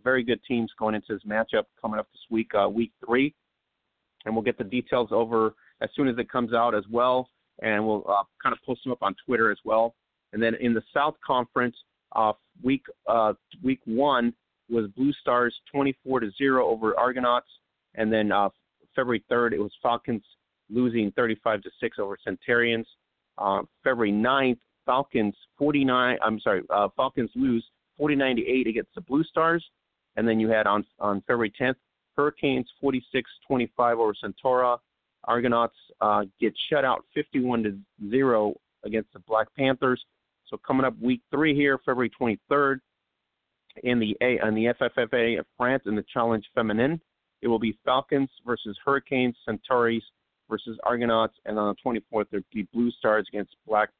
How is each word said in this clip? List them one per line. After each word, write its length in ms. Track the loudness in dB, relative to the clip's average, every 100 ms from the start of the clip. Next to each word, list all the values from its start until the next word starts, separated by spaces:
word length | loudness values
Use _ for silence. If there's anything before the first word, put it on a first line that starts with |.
very 200 | 0 0
good 180 | 0 -4 -2
teams 240 | -2 -2 -4
going 180 | -2 -2
into 180 | -6
this 100 | -8
matchup 420 | -2 -2 0 -2 -2 _
coming 180 | -6 -6
up 80 | -8
this 100 | _ -4
week, 220 | -4 0 0
uh, 120 | 0
week 240 | 0 -4 _ -2
three. 280 | 0 0 -4 _ _ _ _ _ _ _ _ -6
And 100 | -2
we'll 80 |
get 140 | -2 -4
the 80 | -6
details 440 | -6 -2 -2 0
over 420 | -2 0 0 0 -2 _ _
as 80 | -8 -2
soon 140 | -2
as 80 | -2
it 120 | -4
comes 240 | -4 -2
out 220 | 0 0 0
as 80 | -2
well, 380 | 0 2 0 -4 _ _ -6
and 240 | -2 0 0
we'll, 180 | -2 0
uh, 140 | -2 -2 _
kind 80 | -4
of 80 | -4 -6
post 180 | -8
them 80 | -6
up 100 | -4
on 140 | -4 -4 -2
Twitter 240 | 2 2
as 100 | 0
well. 320 | 0 0 0 -4 _ _ _
And 100 | -2
then 120 | -2 0
in 180 | 0
the 100 | -2 -2
South 220 | -2 -2 -4 -2
Conference, 500 | -2 0 -2 -2 -4 _ _ _ 0
uh, 180 | 0 0 _ _
week, 240 | -2 -2 -4 -8 0
uh, 260 | 2 2 0 _ -6
week 160 | -4 -4 -2
one 480 | 0 2 2 0 -4 _ _ -4
was 180 | -4 -4 -2
Blue 160 | -2
Stars 420 | -2 0 2 0 -4 -6
twenty-four 480 | -2 -2 -4 -4 -2
to 120 | -2
zero 360 | 0 2 4 2
over 320 | 0 0 2
Argonauts, 480 | 0 0 0 0 -2 _ _ _ _ -4
and 160 | 0
then, 200 | 2 2
uh, 180 | 2 0 -4 _ _ _ -4
February 280 | -2 -4 0
third, 240 | 0 2
it 60 | 0
was 120 | -4 -4
Falcons 420 | -2 -2 -4 -8 -8 _ _ _ -6
losing 420 | -2 0 0 -2
thirty-five 480 | 0 -2 -2 -2 -4
to 100 | -6 -8
six 180 | -8 -6
over 200 | -8 -8
Centurions. 640 | -10 -8 -2 0 2 -2 -6 _ _ _ _ -4
Uh, 240 | -2 -2 -4 _
February 280 | -2 0 0
ninth, 480 | 2 2 2 0 -2 _ _ -2
Falcons 500 | -2 0 -2 -2 -4 _ _
forty-nine, 600 | 0 2 2 2 2 0
I'm 180 | -2 0
sorry, 220 | 0 0 0
uh, 200 | 0 0 0
Falcons 360 | -2 -2 -4 -2
lose 300 | 0 0 -4 _ _ -4
forty-nine 380 | 0 2 2 0
to 100 | 0
eight 220 | 0 0
against 260 | -4 -6 -14
the 60 |
Blue 220 | -4 -2
Stars. 420 | 0 0 2 0 -4 _ _ _ _ -2
And 100 | 0
then 120 | 2
you 100 | 2
had 180 | 2 2
on, 180 | 0 -2 _
on 220 | -4 -2
February 320 | -2 -2 -2 -2
tenth, 200 | -2 -2 _ _ _ -2
Hurricanes 500 | -2 0 -2 -2 -4 _
forty-six 480 | -2 -2 -4 -6 -6 -16 -4
twenty-five 500 | -2 -2 0 2 4
over 160 | 0
Centaura. 640 | 0 -10 -4 0 2 2 0 _ _ _ _ -2
Argonauts, 500 | 0 2 2 0 -4 _ _
uh, 240 | 2 2 -2 _
get 140 | -2 -2 -2
shut 160 | 0 0
out 200 | -2 -4
fifty-one 500 | -8 -4 -2 0 0
to 140 | -2 -6 -14 _ -2
zero 440 | 0 2 2 0 -4 _ _
against 300 | -6 -6 -6
the 60 | -16
Black 280 | -2 -2 -2 0
Panthers. 480 | 0 2 0 -2 -6 _ _ _ -16
So 100 | -12
coming 280 | -2 0 0
up 140 | -2
week 220 | -2 -2 -4
three 240 | 0 0
here, 240 | 2 2 0
February 300 | -2 -2 -2
twenty-third, 720 | -2 -2 -2 _ 2 2 0 -8 _ _ _ _ _ _ _ _ -6
in 160 | -2 0
the 180 | 0 0
A, 240 | 0 0 0
in 100 | 0
the 120 | 0
F 100 | 0
F 160 | -2 -2
F 160 | -2
A 240 | 0 0 -2
of 80 | -6 -4
France 260 | 0 0 -2
in 100 | -4
the 100 | -4
Challenge 320 | -2 0 -2 -2 -2
Feminine, 440 | 0 0 0 -2 -8 _ _ _
it 60 | -2
will 120 | 0
be 180 | -2 -4 -2
Falcons 440 | -2 0 -2 -2 -6 -8
versus 320 | -6 -8 -6
Hurricanes, 520 | -2 -2 0 0 0 -2 -8
Centaurs 580 | -8 0 2 2 0 -6 _ _ _ _
versus 300 | -8 -8 -6
Argonauts, 520 | -2 0 2 2 0 -4 -6
and 140 | -2
on 80 | -2
the 120 | -2
twenty-fourth, 460 | -4 -6 -4 -4 -4
there'll 120 | -6 -6
be 160 | -8 -6
Blue 160 | -2 -2
Stars 360 | 0 2 2 0
against 240 | -8 -10 _ -2
Black 220 | 0 0